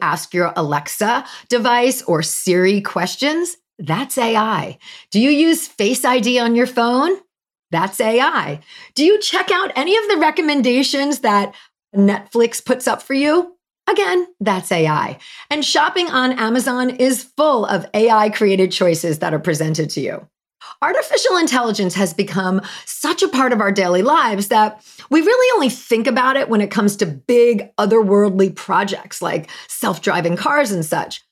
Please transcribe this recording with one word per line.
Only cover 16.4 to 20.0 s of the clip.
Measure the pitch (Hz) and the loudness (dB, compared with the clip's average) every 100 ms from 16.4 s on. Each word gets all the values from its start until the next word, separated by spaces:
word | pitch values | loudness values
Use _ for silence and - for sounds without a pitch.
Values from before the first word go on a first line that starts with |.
| 226 247 262 247 254 | 0 0 0 -2 -2
is | 247 254 254 - - | 0 0 0 -6 0
full | 302 254 202 | 2 2 0
of | 190 - | -2 -2
A | 214 226 | 0 4
I | 220 214 | 4 2
created | 208 208 190 190 | 2 2 2 2
choices | - 185 160 170 156 | 2 0 2 -2 -2
that | 170 | -2
are | 156 | -2
presented | 165 151 160 156 151 | -2 -2 -2 -2 -4
to | - | -4